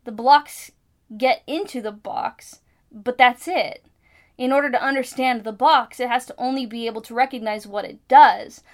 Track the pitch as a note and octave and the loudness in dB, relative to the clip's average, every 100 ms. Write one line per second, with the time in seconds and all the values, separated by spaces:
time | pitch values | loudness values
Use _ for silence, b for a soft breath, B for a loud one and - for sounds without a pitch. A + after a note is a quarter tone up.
0 | - G#3+ A#3+ C#4+ C#4+ - - _ _ _ | -14 -2 4 4 2 -12 -20 _ _ _
1 | _ G#3+ B3+ - - D4+ G4 B3+ G#3 G#3 | _ -2 0 0 -4 -8 -8 -8 -10 -10
2 | - - - - - - _ _ _ G#3+ | -10 -8 -8 -10 -18 -20 _ _ _ -12
3 | G#3 B3 B3 A#3+ - F4 F3+ - _ _ | -6 4 4 4 -4 -4 -4 -8 _ _
4 | b b b - B3+ C#4 C#4+ B3+ C4+ C#4 | b b b -6 0 0 0 0 0 -2
5 | B3 - C4 A#3+ G#3+ G#3 C4+ D4+ A3+ - | -4 -4 -2 -2 -6 0 4 4 2 -4
6 | B3 A#3+ B3 - B3+ C4+ B3 A#3 A3+ A3 | -4 -2 -4 -6 -6 -4 -6 -8 -8 -8
7 | A3 A#3 B3+ B3+ A3 G#3+ G#3 G3+ F#3+ - | -6 -2 -2 -2 -8 -8 -8 -8 -8 -12
8 | - B3+ C#4 - - - b | 4 8 8 6 -6 -18 b